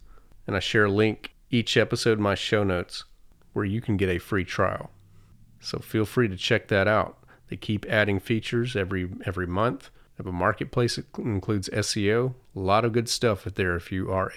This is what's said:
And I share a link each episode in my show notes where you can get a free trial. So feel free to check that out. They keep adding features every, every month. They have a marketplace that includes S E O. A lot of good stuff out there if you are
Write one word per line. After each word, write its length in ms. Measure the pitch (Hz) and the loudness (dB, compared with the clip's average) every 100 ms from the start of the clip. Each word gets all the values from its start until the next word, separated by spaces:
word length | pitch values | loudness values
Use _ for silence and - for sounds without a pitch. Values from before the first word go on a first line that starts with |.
| - - - - - | -20 -20 -20 -14 -4
And 80 | |
I 60 | 101 | -4
share 240 | - 113 | 0 4
a 60 | 104 | 4
link 440 | 98 110 - - - - | 4 2 0 -8 -20 -4
each 260 | 120 107 120 | -2 2 2
episode 420 | 104 120 120 107 | 2 2 2 2
in 40 | |
my 140 | 104 95 | 2 0
show 260 | - 107 | 0 0
notes 420 | 101 90 - - - - - - - | 2 0 -4 -10 -16 -20 -20 -20 -10
where 100 | 104 | -4
you 160 | 104 110 | -2 -2
can 160 | 117 98 | 0 0
get 120 | 95 | 2
a 100 | 87 | 0
free 260 | - 101 | -2 -2
trial. 460 | 87 - 95 - - - - - - - - - | -2 0 0 -2 -8 -18 -20 -20 -20 -20 -20 -18
So 200 | - - | -10 -10
feel 240 | - 110 | -4 -2
free 240 | 107 127 117 | 0 2 0
to 80 | 92 | 0
check 320 | - 110 - | 0 0 2
that 180 | 101 98 | 2 4
out. 320 | 107 - - - - - | 4 2 -6 -20 -20 -14
They 80 | 101 | -10
keep 280 | - 104 - | -4 -4 0
adding 340 | 107 104 98 | 2 2 0
features 560 | - 113 - 117 123 107 | 0 -4 -2 -2 -2 -2
every, 340 | 92 95 90 92 | -2 -2 -4 -6
every 220 | - 92 87 | -6 -4 -2
month. 420 | 90 117 - - - - - | 0 0 0 -8 -20 -20 -12
They 80 | |
have 20 | 92 | -8
a 60 | |
marketplace 640 | 90 95 107 - 131 120 | 0 0 0 -2 0 0
that 120 | - - - | -2 -8 -6
includes 500 | 165 101 104 107 92 | -2 -2 0 -2 -2
S 240 | 110 98 110 | -2 -2 0
E 160 | 101 | 2
O. 240 | 113 131 127 - | 2 0 -4 -12
A 40 | 95 | -6
lot 240 | 92 104 | 2 2
of 80 | 117 | 4
good 160 | 113 117 | 0 0
stuff 380 | - 120 101 - | 0 0 0 -2
out 100 | 95 | -2
there 180 | 92 | 0
if 160 | 87 - | 0 -2
you 220 | 95 95 | -4 -2
are 200 | 95 95 | -2 -2